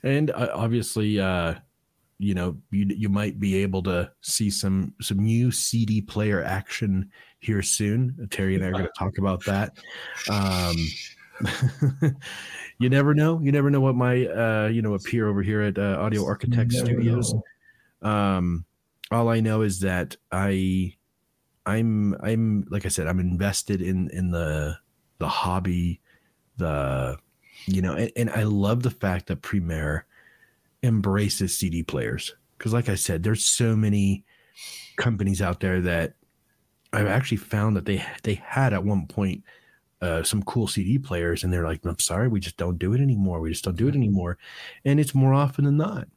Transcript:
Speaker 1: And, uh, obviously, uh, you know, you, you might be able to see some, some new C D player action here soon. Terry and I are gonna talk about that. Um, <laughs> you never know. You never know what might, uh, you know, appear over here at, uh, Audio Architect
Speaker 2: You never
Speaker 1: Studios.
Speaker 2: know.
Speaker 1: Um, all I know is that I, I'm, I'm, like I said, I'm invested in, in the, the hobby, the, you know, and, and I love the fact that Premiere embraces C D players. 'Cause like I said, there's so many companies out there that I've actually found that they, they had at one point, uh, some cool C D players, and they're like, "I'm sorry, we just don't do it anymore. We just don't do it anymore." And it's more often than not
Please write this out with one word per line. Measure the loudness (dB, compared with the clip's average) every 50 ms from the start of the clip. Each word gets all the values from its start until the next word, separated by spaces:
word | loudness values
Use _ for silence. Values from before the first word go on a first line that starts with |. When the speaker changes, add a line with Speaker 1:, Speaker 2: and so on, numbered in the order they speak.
| 0
Speaker 1:
And, | 0 2 2 2 0
uh, | 0 -2 -2 -2 -2
obviously, | -2 0 2 2 0 0 0 -2 0 2 2 2 2
uh, | 2 2 2 2 0 0 -2 -4 -10 _ _ _ _ _ _ _ _ _ _ _
you | -2 -2 0
know, | 0 -2 -2 -4 -6 -10 _
you, | 0 0 0 0
you | 0 0 0 0
might | 2 0 0 -2 -2 -2
be | -2 0 2
able | 2 0 0 0 -2 -2
to | 0 0 0 -2 -4 _ _
see | -8 -6 -2 0 0 0
some, | 0 0 0 0 0 0 0 -2 -6 _
some | -6 -2 0 2
new | 2 2 4 4 2 2
C | 0 0 -2 -2 0 0 0
D | 2 0 -2
player | -2 -4 -4 -2 0 2 0 0 0
action | -2 -4 -4 -6 -8 -6 -4 0 0 0 0 -2 -4 _ -20 -20 -20 _ _
here | -4 -2 -2 -2
soon. | 0 -2 -2 0 0 0 0 0 0 -2 -4 -8 -10 -10
Terry | -4 -2 0 0 0
and | 0 0
I | -2
are |
gonna | -2 -2 -4 -4 -4 -4
talk | -4 -4 -2 0
about | 0 0 0 -2 -2
that. | -2 0 0 -2 -4 -6 -16 -20 -18 -16 -14 -14 -12 -12 -10 -6 -2
Um, | -2 0 0 0 0 0 0 0 0 -2 -2 -4 -6 -8 -14 -16 -18 _ -20 -20 -10 -6 -4 -4 -2 0 0 -2 0 2 0 0 0 2
<laughs> | 0 0 0 -2 -10 -14 -14 -14 -14 -14 -14 -14 -14 -16 -4 _
you | 0 4
never | 4 4 4 6 4
know. | 4 4 4 2 2
You | 2 2
never | 4 4 4 4
know | 4 4
what | 4 4 4
might, | 2 2 2 2 2 2 0
uh, | 0 0 0 2 2 2 2 2
you | 2 2
know, | 0 0 0
appear | -2 -2 -2 0 0 2 2
over | 2 2 0
here | 2 2 2
at, | 2 0 0 0
uh, | 0 0 0 0
Audio | 0 0 0 0 0
Architect | 0 -2 -2 0 0 2 2 2 2 2
Speaker 2:
You | 0 2
never | 0 0 2
Speaker 1:
Studios. | 2 2 2 2 0 0 -2 -4 -4 -6 -18 _ _ -20 _ _ _ _ _ _
Speaker 2:
know. | -2 0
Speaker 1:
Um, | 0 2 2 2 2 2 0 0 -2 -2 -6 _ _ _ _ _ _ _ -8 -2
all | 0 2 2 4
I | 2 2
know | 2 2 2 2
is | 2 0 0 0
that | -2 0 0 0 -2 -4 -8 -18 _ _
I, | -2 -2 0 0 2 2 2 2 2 0 0 -2 -6 _ _ _ _ _ _ _ _ _ _ _ _ _ _ -2
I'm, | 0 0 2 2 2 2 2 0 0 -2
I'm, | -2 -2 0 2 2 2 2 0 -2 -2
like | -4 -4 -2
I | -2
said, | -4 -2 -2 0
I'm | 0 0
invested | 0 0 0 0 0 0 0 -2 -2 -2 -2 -2
in, | 0 0 0 0 -2 -2
in | -2 -2 -2 -2
the, | 0 -2 -2 -2 -2 -2 -2 -4 -4 -8 _ _ _ _ _ _ _ _
the | -4 -4
hobby, | -2 -2 -2 0 -2 0 0 0 0 0 0 -2 -2 -4 _ _ _ _ _ _ _ _ _ _ _ -4
the, | -2 -2 0 0 0 0 -2 -2 -2 -4 -6 -8 _ _ _ _ _ -20 -20 -12 -4 -2
you | 0 0
know, | 0 0 0
and, | -2 -4 -4 -2
and | -2 -4 -2
I | 0 0 0
love | 2 2 2 2 2 2 2
the | 0 -2
fact | -4 -2 -2 -2 -2 -2 -2 -4
that | -8 -8 -6
Premiere | -4 -2 -2 -2 -2 -2 -2 -2 -2 -2 -4 -6 _ _ _ _ -20 _ _ _ _ _ _ _ _ _ _ 0
embraces | 2 2 2 2 2 2 2 2 0 0 0 -2 -2 -2 -2
C | -2 -2
D | -2 -2
players. | -4 -4 -4 -4 -4 -4 -4 -6 -8 -10 -14 _ _ _ _ _
'Cause | -4 -2
like | 0 0 0 0
I | -2
said, | -2 0 -2 -2 -2 0
there's | 0 0 0 0
so | 0 2 2 2 2 4
many | 4 4 4 4 4 4 2 2 0 -4 _ _ _ _ _ _ -20 -18 -18 -16 -18 -18 -14 -6
companies | -2 0 0 0 2 0 0 2 2
out | 0 -2 0 0
there | 0 0 0 2
that | 2 0 0 0 -2 -2 -6 _ _ _ _ _ _ _ _ _ _ _ _ _ _ _ -2
I've | 0 0 2
actually | 2 0 2 0 -2 -4
found | -2 -2 -2 0 2 2 2
that | 0 0
they, | 0 -2 -2 -2 -6 -12 -6 _
they | -4 -4
had | -4 -4 -4 0 2 2 2 2
at | 0 0
one | 0 0 0 -2 -4
point, | -4 -2 -2 -2 -2 -4 -10 -20 -20 -20 _ _ _ _ _ _ _ _
uh, | -4 -2 -2 -2
some | -2 0 -2 -2 -2
cool | -2 -2 -2 0 0
C | -2 -2 0
D | 2 0 0
players, | 0 -2 -4 -2 0 0 -2 0 0
and | 0
they're | 0 0 0
like, | -2 -4 -4 -4
"I'm | -6 -2 -2
sorry, | -2 -2 0 0 0 2
we | 0 0
just | -2 -4 -6 -4
don't | -4 -4 -2 -2
do | 0 0 2
it | 2
anymore. | 4 2 4 2 2 0 0 -2
We | -2 -4
just | -4 -4 -4
don't | -4 -2
do | 0 0 0
it | 2
anymore." | 2 2 2 2 0 0 -2 -6 -6 -10 -20 -20 -18 -18 -18 -18 -4 _
And | 2 4 4
it's | 2 2 4
more | 4 4 6 6
often | 4 4 2 0 0 2
than | 2 4 2
not | 2 0 -4 -8 -10 -10 _